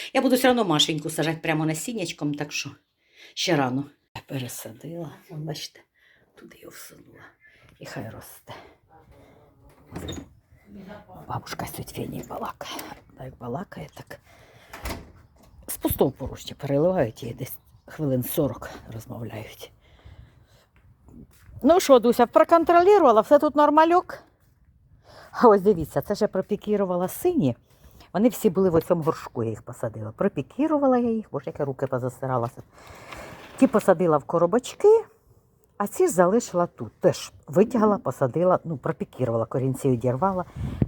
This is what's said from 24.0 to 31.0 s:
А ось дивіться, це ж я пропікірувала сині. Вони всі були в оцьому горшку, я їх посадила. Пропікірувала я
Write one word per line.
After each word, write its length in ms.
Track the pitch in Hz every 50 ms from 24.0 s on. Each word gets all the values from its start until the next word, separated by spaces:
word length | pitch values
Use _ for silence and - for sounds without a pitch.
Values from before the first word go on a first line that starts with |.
| 359 - - - - _ _ _ _ _ _ _ _ _ _ _ _ _ _ - _ - - - - -
А 160 | - - -
ось 140 | 233 202 202
дивіться, 400 | 175 208 208 165 156 - - 147
це 140 | - - 208
ж 80 | - 214
я 40 |
пропікірувала 800 | 202 - 190 - - 208 - - 208 208 196 202 180 180 175 185
сині. 480 | 185 - - - 359 359 294 170 127 117 - _ _ _ _ - - - - - _ -
Вони 160 | 180 220 247
всі 200 | - - - 220
були 200 | 160 190 196 190
в 60 | 160
оцьому 280 | 165 - - 180 170 147
горшку, 400 | 160 151 - - - - 127 113
я 60 | 113
їх 120 | 110 -
посадила. 500 | - - 113 - - 117 104 110 107 110
Пропікірувала 840 | - - 180 202 - 147 135 - - - 294 320 311 285 285 262 254
я 120 | 247